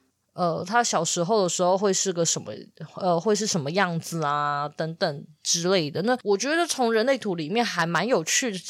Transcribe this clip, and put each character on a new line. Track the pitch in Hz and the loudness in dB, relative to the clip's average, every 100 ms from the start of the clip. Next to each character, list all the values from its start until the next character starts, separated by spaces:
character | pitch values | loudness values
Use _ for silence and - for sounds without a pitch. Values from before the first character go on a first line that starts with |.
| _ _ _ | _ _ _
呃， | - 175 165 | -4 -2 -2
他 | 175 233 | 0 0
小 | 233 202 | 2 0
时 | 165 175 | 0 -2
候 | 165 220 | 2 2
的 | 180 | 2
时 | - | 2
候 | 180 185 | 2 2
会 | 202 | 2
是 | 185 196 | 0 0
个 | 170 | 0
什 | 170 156 | 0 -2
么， | - 107 - _ 156 | -6 -14 -16 _ -16
呃， | - 190 170 | -4 0 2
会 | 190 | 2
是 | 208 | 0
什 | 214 185 | 0 0
么 | 135 | 0
样 | 180 185 165 | 0 0 0
子 | - 170 | -4 -4
啊， | 147 147 147 143 147 - | 0 0 0 -2 -4 -6
等 | 160 | -6
等 | 165 180 143 - _ | -2 -4 -4 -12 _
之 | - 170 175 | -4 -2 2
类 | 190 151 | 2 2
的。 | 165 | -2
那 | 208 247 | 0 0
我 | 202 196 | 2 0
觉 | 254 | 2
得 | 330 | 0
从 | 339 - 233 | 0 0 2
人 | 226 | 2
类 | 247 269 | 2 0
图 | 214 | 0
里 | 175 151 | -4 -2
面 | 220 | 0
还 | 220 175 | 0 0
蛮 | 165 165 208 | 0 2 2
有 | 233 | 0
趣 | 160 - 254 185 - | 2 0 0 -4 -10